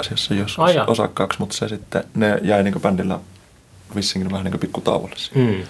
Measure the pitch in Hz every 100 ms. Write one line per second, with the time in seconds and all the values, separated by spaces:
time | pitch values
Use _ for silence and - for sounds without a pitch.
0 | - - - 101 101 - 170 160 110 113
1 | 107 - 98 - 98 - 107 104 - 95
2 | - - 110 104 90 104 98 90 101 92
3 | 92 87 - - - - _ - - 101
4 | 98 95 92 98 92 95 92 - - 107
5 | - - - 139 120 95